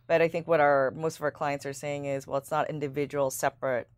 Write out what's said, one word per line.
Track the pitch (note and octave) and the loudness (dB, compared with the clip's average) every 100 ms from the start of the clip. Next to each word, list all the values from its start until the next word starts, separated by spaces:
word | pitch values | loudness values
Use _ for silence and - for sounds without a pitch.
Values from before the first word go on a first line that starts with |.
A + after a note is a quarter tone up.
| - | 2
but | E3 | 4
I | E3 | 4
think | E3 D#3+ | 0 2
what | E3 | 4
our, | D3 C#3 C3+ D3+ | 6 6 2 0
most | D#3+ D#3 | -6 -4
of | |
our | D3+ | -6
clients | D3 D3+ C#3+ | -4 -4 -4
are | C#3+ | -6
saying | C#3 D3 C#3+ C#3+ | -8 -8 -6 -4
is, | C3+ C3+ | -6 -4
"Well, | C#3 | -6
it's | C3+ | -2
not | D#3 - | -2 -2
individual | D3+ C#3+ C3+ C#3 D3 C3+ | -4 -4 -4 -4 -2 -2
separate, | - C#3+ - C#3 B2 - | 0 -2 -2 -2 -2 -4